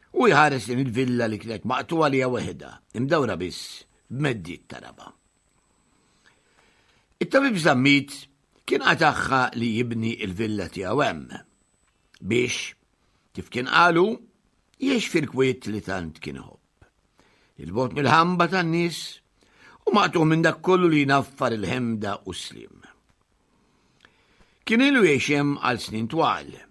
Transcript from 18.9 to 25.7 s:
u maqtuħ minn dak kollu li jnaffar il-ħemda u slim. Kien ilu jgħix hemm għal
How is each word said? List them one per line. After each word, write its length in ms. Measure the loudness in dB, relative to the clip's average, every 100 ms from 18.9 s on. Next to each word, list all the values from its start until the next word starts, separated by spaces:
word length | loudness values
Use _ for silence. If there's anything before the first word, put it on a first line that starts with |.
| -4 -12 -18 _ _ _ _ -20 -8 0
u 60 | 2
maqtuħ 320 | 2 2 2
minn 160 | 4
dak 160 | 2 0 2
kollu 240 | 4 4
li 140 | 4 4
jnaffar 500 | 2 0 -4 -4 -2
il-ħemda 600 | -4 -4 -4 -4 -4 -8 -10
u 80 | -12
slim. 480 | -14 -16 -20 -20 -20 _ _ _ _ _ _ _ _ _ _ _ _ _ _ _ _ _ 0
Kien 160 | 4
ilu 240 | 4 6 6
jgħix 320 | 4 2 2
hemm 200 | 0 -2
għal 200 | -2